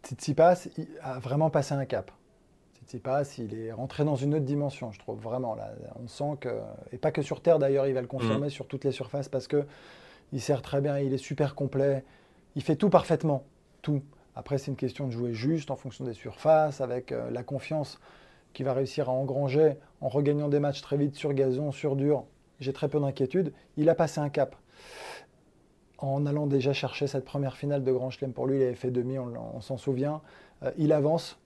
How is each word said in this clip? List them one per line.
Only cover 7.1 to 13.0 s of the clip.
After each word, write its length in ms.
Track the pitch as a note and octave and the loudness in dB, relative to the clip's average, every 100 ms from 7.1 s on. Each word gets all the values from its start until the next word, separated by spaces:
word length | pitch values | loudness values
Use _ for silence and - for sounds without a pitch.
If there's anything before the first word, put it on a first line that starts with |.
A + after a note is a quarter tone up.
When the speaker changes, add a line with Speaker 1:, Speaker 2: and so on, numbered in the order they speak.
Speaker 1:
que 100 | D#3 | -2
sur 200 | C#3+ D3 | -4 0
terre 180 | - D#3+ | 6 6
d'ailleurs, 300 | C#3 C#3 C#3 | 6 4 2
il 60 | |
va 60 | C3 | 0
le 60 | B2 | -4
confirmer 400 | C3 A#2 A2 C#3+ | -2 2 2 0
Speaker 2:
Mhm. 40 | |
Speaker 1:
sur 180 | C#3 - | -6 -8
toutes 160 | C3+ | -2
les 80 | C#3 | -2
surfaces 360 | C3 A#2+ C#3+ C3 | -2 -4 -4 -2
parce 200 | C3 - | -4 2
que 160 | D3 C#3+ - - - - - _ | 0 0 -8 -20 -20 -20 -20 _
il 80 | C#3 | -6
sert 220 | A#2 C#3 | 0 -2
très 180 | - C#3 | 0 0
bien, 200 | C#3 C#3 | 0 0
il 120 | C#3 | 0
est 60 | C3+ | -2
super 380 | - C#3+ C#3+ - | -4 -2 -2 0
complet, 480 | C#3 C3+ C#3 C#3 - - _ _ _ | -2 2 2 2 -4 -20 _ _ _
il 80 | - | -6
fait 140 | - D#3 | 0 4
tout 140 | G#3 | 6
parfaitement, 520 | F3 | 6